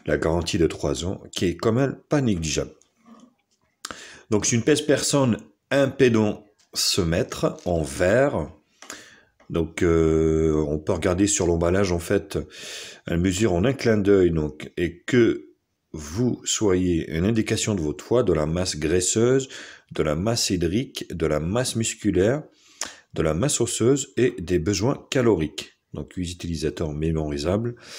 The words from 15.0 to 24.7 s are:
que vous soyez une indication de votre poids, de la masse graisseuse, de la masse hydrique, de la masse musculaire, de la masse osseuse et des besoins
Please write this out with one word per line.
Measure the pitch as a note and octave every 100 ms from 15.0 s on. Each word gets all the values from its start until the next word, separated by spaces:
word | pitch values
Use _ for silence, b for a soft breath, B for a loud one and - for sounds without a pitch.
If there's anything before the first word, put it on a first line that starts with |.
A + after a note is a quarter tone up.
que | - B2 A2+ - - _ _ _ _
vous | E2 D2 F#2 B2 -
soyez | - - G#2+ F#2 F2+ E2 -
une | D#2+ F#2+
indication | A2+ G#2+ A2 -
de | G2+
votre | D2+ -
poids, | - A#2+
de | G#2
la | D#2+ D#2
masse | E2 F2+ D#2
graisseuse, | D2+ F2+ F2+ A2 A#2 C3+ C3 B B B B
de | -
la | - D#2
masse | G#2 A#2+ -
hydrique, | F2+ E2 G#2 C#3 - -
de | E2 D#2+
la | D2+
masse | D#2+ A2+ B2+ A2+
musculaire, | A2 - G#2 F2+ G2+ D3 - B B B B B B
de | -
la | D#2+
masse | D#2 C#3+ -
osseuse | A#2 - A2+ C#3 - -
et | B2+ -
des | E2+ -
besoins | E2